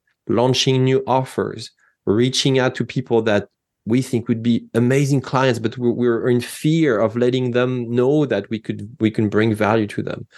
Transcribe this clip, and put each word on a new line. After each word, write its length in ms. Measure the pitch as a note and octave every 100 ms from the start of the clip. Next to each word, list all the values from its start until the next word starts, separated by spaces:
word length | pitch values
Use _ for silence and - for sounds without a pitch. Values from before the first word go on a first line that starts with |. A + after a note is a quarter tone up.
| _ _ -
launching 540 | G#2 B2+ B2 - C3
new 200 | C3 C3 C3
offers, 640 | B2+ C3 - G2+ G#2 A#2 _ _ _ -
reaching 540 | G#2 B2+ C3 C#3+ C3
out 160 | B2+ -
to 100 | A#2
people 380 | - B2 A#2
that 260 | A2 G#2 G2 _ _ _ -
we 160 | B2
think 260 | B2+ A#2+ A2
would 160 | A#2
be 240 | A#2 A#2 -
amazing 480 | A2+ A#2+ C3+ C#3 C#3
clients, 380 | - C3 C3 A2+
but 180 | A2 B2+
we're, 140 | A#2+
we're 360 | A2+ A#2+ A#2 B2+
in 140 | A#2+
fear 580 | A#2+ - D#3 E3 D#3 G#2
of 160 | A2 A#2
letting 360 | B2 B2+ B2+
them 380 | A#2+ B2+ B2+ A#2
know 360 | A#2+ B2 D3+ C#3+
that 240 | G#2 G2+
we 100 | A2+
could, 280 | - G#2+ G#2 -
we 100 | A2
can 200 | - G#2+
bring 260 | G#2 A2+ G#2+
value 320 | G#2 A2+ G#2
to 160 | -
them, 240 | - - A2